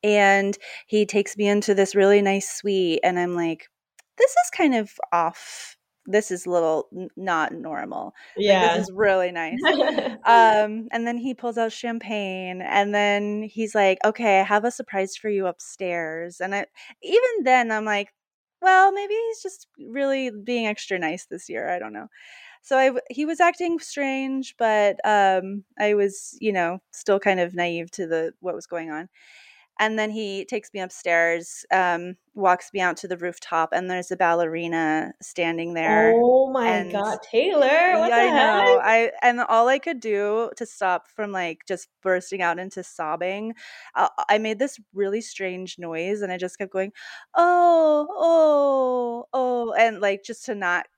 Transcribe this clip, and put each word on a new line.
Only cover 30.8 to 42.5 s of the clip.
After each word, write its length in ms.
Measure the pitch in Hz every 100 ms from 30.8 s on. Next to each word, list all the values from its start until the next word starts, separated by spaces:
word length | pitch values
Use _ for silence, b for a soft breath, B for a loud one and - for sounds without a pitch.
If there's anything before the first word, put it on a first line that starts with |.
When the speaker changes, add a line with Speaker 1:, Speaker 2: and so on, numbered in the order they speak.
Speaker 1:
upstairs, 840 | 185 - - 170 170 170 170 - -
um, 440 | 185 180 170 180 185 _ -
walks 360 | 190 180 -
me 80 | 202
out 160 | 180 175
to 100 | 190
the 80 | 180
rooftop, 540 | 175 170 - 165 165
and 160 | - 185
there's 200 | 180 175
a 60 | 180
ballerina 960 | 180 170 170 165 170 165 160 156 - -
standing 520 | - - 170 165 170 170
there. 420 | 160 160 180 233
Speaker 2:
Oh 300 | 240 254 269
my 320 | 262 233 185
Speaker 1:
And 80 | 180
Speaker 2:
God, 280 | 202 208 -
Taylor, 760 | - 220 330 339 262 302 359 349
what 100 | 330
Speaker 1:
Yeah, 60 | 349
Speaker 2:
the 60 |
Speaker 1:
I 100 | -
know. 480 | 294 254 208 202 247
Speaker 2:
heck? 40 |
Speaker 1:
I, 280 | 202 226 226 -
and 180 | 247 240
all 260 | - 226 240
I 100 | 269
could 200 | 302 277
do 500 | 226 202 208 214 226 -
to 80 | 233
stop 420 | - 190 180 _
from, 240 | - 208
like, 280 | 190 170 160 -
just 220 | 185 - _
bursting 380 | 190 185 180 196
out 180 | 175